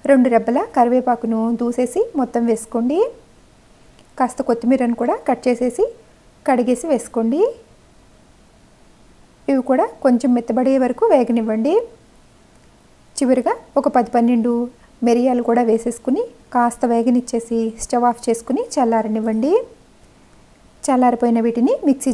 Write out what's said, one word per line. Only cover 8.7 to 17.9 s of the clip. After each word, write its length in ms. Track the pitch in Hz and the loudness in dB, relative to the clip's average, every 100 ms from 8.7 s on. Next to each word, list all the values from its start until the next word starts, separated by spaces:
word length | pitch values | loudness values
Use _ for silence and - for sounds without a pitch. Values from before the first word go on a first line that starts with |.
| _ - _ - - - _ - | _ -20 _ -20 -20 -20 _ -2
ఇవి 100 | 269 254 | -2 0
కూడా 180 | 262 453 - 269 | 0 0 0 0
కొంచెం 260 | 240 269 247 | 2 2 0
మెత్తబడే 360 | 233 240 254 269 247 | 0 -2 2 2 0
వరకు 200 | 247 453 | 0 2
వేగనివ్వండి. 600 | 294 240 233 220 220 240 403 466 - _ _ - _ _ _ - _ _ _ _ - | 4 2 -2 -2 -2 0 0 -2 -16 _ _ -20 _ _ _ -20 _ _ _ _ -4
చివరిగా 340 | 254 254 247 494 - - | 0 2 0 -4 -4 -2
ఒక 60 | 277 254 | 0 0
పది 120 | 233 247 | 0 0
పన్నెండు 380 | 233 247 233 233 240 - - _ 240 | 2 2 2 -2 -4 -10 -20 _ 0
మిరియాలు 360 | 240 254 247 240 | 2 2 0 0
కూడా 140 | 233 233 | 2 2
వేసేసుకుని 540 | 220 240 233 - 294 466 - _ 247 | 0 -2 -6 -4 -2 -4 -10 _ 0
కాస్త 280 | 240 233 254 233 | 0 0 -2 0
వేగనిచ్చేసి, 640 | 233 247 247 233 233 226 226 226 | 2 0 0 -6 -4 -4 -4 -6
స్టవ్ 240 | - | -4